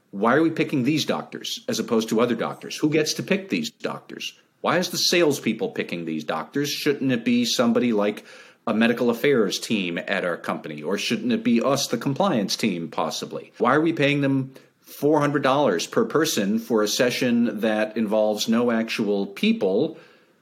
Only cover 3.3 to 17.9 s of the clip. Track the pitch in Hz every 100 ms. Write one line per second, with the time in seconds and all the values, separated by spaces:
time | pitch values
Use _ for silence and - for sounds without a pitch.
3.3 | 190 - 92 76 - - - - - -
4.3 | - _ _ 104 156 180 170 - 180 160
5.3 | 135 - 104 - - 95 87 82 80 76
6.3 | 82 76 143 143 - 151 139 135 123 120
7.3 | 120 117 - 120 117 120 104 104 104 -
8.3 | - - _ - 107 117 120 120 117 139
9.3 | 131 98 - - 107 90 87 95 98 87
10.3 | 82 - 85 76 73 73 98 - - 127
11.3 | 113 127 117 120 135 - 120 147 139 196
12.3 | 131 98 - 117 90 82 - 80 - -
13.3 | 87 - - 113 143 165 156 143 143 143
14.3 | 135 135 - - _ - - 143 151 143
15.3 | 143 135 135 139 87 - - 113 147 160
16.3 | - 98 110 - 113 104 - 123 120 127
17.3 | 120 117 104 110 107 107